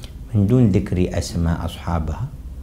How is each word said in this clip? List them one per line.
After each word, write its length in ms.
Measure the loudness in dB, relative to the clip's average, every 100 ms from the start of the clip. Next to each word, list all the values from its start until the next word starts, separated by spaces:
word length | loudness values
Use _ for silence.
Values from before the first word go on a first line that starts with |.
| -14 -14 -4
من 140 | 0 4
دون 220 | 6 6
ذكر 480 | 4 2 2 0 0
أسماء 480 | -2 0 0 0 -2
أصحابها 640 | -6 -2 -2 -2 -4 -8 -8 -12 -12